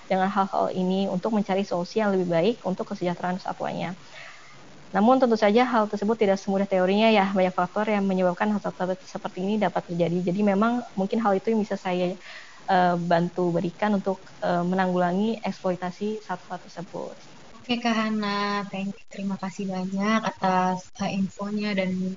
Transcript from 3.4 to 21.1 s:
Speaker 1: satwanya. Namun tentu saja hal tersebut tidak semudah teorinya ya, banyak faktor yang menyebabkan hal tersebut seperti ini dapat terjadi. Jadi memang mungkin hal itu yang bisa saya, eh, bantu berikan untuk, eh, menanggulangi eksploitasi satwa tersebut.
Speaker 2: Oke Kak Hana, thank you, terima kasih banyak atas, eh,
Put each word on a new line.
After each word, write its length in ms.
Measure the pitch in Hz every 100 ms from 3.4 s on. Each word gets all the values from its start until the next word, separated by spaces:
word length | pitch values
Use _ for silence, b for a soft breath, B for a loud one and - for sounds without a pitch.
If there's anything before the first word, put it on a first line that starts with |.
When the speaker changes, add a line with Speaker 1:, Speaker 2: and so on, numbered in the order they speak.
Speaker 1:
satwanya. 520 | - - - 165 165 190 B B B B B B - - -
Namun 240 | 185 214 262
tentu 240 | 254 220
saja 240 | 208 214
hal 240 | 254 240 214
tersebut 320 | 208 202 226
tidak 160 | 208 196
semudah 320 | - 196 196
teorinya 400 | 185 185 202 226
ya, 240 | 214 196
banyak 220 | 196 185 180
faktor 320 | 180 - 214
yang 160 | 208
menyebabkan 480 | 196 185 185 170 214
hal 80 | 208
tersebut 400 | 180 - 180 185 -
seperti 320 | 208 185 -
ini 160 | 190 214
dapat 320 | 190 180 -
terjadi. 320 | 175 170 175
Jadi 200 | 180 180
memang 400 | 208 196 226 240 - -
mungkin 160 | 190 226
hal 80 | 220
itu 160 | 190 -
yang 160 | 226
bisa 160 | 208 196
saya, 320 | 190 180 180 180 B B B B -
eh, 280 | 190 180 175
bantu 560 | 175 170 175 - 180 170
berikan 400 | 175 - 208 202
untuk, 240 | 190 190 - -
eh, 160 | 180 180
menanggulangi 800 | 175 185 185 180 180 180 214 226
eksploitasi 800 | - 196 190 180 180 180 208 214
satwa 400 | - 180 - 180
tersebut. 560 | 202 175 175 - - - - - - -
Speaker 2:
Oke 160 | - 240
Kak 140 | 233
Hana, 720 | 226 220 214 208 202 202 202 202
thank 240 | 190 196
you, 140 | - -
terima 320 | - 196 190
kasih 320 | 190 185 190
banyak 480 | 185 185 190 202 220 214
atas, 560 | - 190 185 185 180 - -
eh, 160 | 196